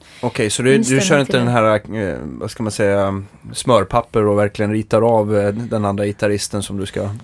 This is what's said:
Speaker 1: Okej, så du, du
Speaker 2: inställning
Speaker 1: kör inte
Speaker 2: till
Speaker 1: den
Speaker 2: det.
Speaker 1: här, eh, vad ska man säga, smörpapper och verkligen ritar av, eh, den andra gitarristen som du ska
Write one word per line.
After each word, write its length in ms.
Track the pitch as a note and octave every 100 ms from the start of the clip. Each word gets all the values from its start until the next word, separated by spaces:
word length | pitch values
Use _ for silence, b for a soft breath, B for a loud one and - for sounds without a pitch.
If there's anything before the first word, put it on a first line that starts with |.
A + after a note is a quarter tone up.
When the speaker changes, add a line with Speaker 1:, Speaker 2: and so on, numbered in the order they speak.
| B B
Speaker 1:
Okej, 300 | B2 - G#2+
så 120 | -
du, 60 | B2
du 60 | C3+
Speaker 2:
inställning 280 | B3 C4
Speaker 1:
kör 140 | F#3+ D3
inte 120 | C3
Speaker 2:
till 60 | B2+
Speaker 1:
den 80 | A#2+
Speaker 2:
det. 60 |
Speaker 1:
här, 440 | A#2+ A2 G#2+ - A2 G2
eh, 60 | B1+
vad 280 | C#2 A#1+ G#2+
ska 120 | -
man 100 | G#2+
säga, 500 | - G2+ G2+ G2 G2 G2 - -
smörpapper 760 | A#2 C3+ A2+ G2 A#2+ - A2+ G#2
och 120 | G#2
verkligen 340 | G#2 - G#2
ritar 300 | G#2+ G#2+ A2+ A2+ A2+
av, 180 | G#2 G#2
eh, 100 | G2+
den 300 | G#2+ A#2+ A2+
andra 220 | G2+ G2+ G#2
gitarristen 560 | G2 G#2 G#2 - G#2
som 140 | G2 G2+
du 100 | F#2+
ska 240 | G2 G#2 G#2+